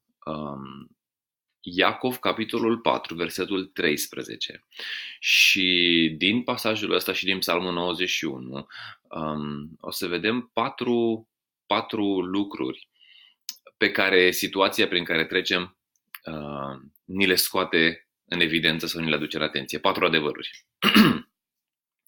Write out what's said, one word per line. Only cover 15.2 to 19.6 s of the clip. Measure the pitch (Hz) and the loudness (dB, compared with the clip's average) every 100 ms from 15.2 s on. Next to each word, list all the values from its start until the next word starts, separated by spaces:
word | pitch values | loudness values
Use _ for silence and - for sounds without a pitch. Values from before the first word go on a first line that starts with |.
trecem, | 82 92 90 92 90 _ _ _ _ - | 0 0 0 -2 -2 _ _ _ _ -16
uh, | - 80 73 71 69 67 69 _ | -12 -10 -8 -8 -10 -12 -16 _
ni | - 95 95 | -8 0 2
le | |
scoate | 90 - 95 90 85 82 82 _ _ | 2 2 0 2 4 4 2 _ _
în | - 85 | -6 0
evidență | 82 82 80 80 82 | 2 2 2 0 -4
sau | 85 | -4
ni | 80 | -2
le | |
aduce | 76 76 78 | -2 -2 -4
în | |
atenție. | 76 71 | -4 -4